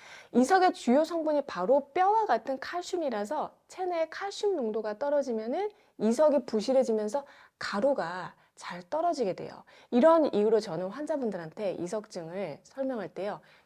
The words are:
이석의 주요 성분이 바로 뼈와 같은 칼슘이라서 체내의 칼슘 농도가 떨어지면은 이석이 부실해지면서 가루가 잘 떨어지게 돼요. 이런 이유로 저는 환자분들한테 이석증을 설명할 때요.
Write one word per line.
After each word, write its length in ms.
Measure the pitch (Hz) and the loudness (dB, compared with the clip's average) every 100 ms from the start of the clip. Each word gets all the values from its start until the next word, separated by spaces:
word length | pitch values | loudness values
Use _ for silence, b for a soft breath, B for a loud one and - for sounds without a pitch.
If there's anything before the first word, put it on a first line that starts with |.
| B B B | B B B
이석의 420 | 233 254 381 370 | 2 4 6 4
주요 300 | 359 - 262 | 2 2 4
성분이 380 | 320 339 311 294 | 4 0 0 0
바로 460 | 277 - 185 277 285 | -2 -2 2 2 2
뼈와 320 | - 370 440 427 | 0 2 4 2
같은 340 | 226 226 269 | 0 -2 -8
칼슘이라서 960 | - 349 349 359 302 220 208 294 196 - _ | -6 -8 -6 -4 -2 -2 -4 -4 -6 -10 _
체내의 420 | - 370 339 320 | -8 -4 -2 -4
칼슘 460 | - 403 392 415 359 | -6 -10 -4 -2 0
농도가 420 | 226 214 214 208 | -2 -4 -4 -4
떨어지면은 720 | 285 294 262 220 220 294 415 b b b | 0 0 0 -2 -4 -4 -4 b b b
이석이 480 | 220 233 311 285 247 | 0 4 4 4 0
부실해지면서 800 | 220 202 262 247 220 214 277 285 B B B | -2 2 2 2 0 -2 -4 -6 B B B
가루가 760 | - 202 254 269 165 185 170 - b b | -8 -2 0 0 -2 -8 -10 -14 b b
잘 260 | - 175 180 | -14 -14 -6
떨어지게 440 | 302 349 302 214 | -2 0 0 -2
돼요. 300 | 170 - - - B B | -4 -8 -14 -20 B B
이런 420 | 240 311 330 285 | 4 6 6 4
이유로 280 | - 208 220 | 2 2 2
저는 260 | 208 165 185 | 0 -6 -6
환자분들한테 840 | 220 302 311 240 190 160 156 208 | -6 -6 -4 -4 -6 -10 -8 -6
이석증을 840 | - 175 214 208 185 160 180 185 139 | -6 -6 -8 -8 -12 -10 -8 -8 -10
설명할 460 | - - 269 247 180 | -14 -8 -6 -6 -8
때요. 320 | - 196 175 b b | -8 -8 -8 b b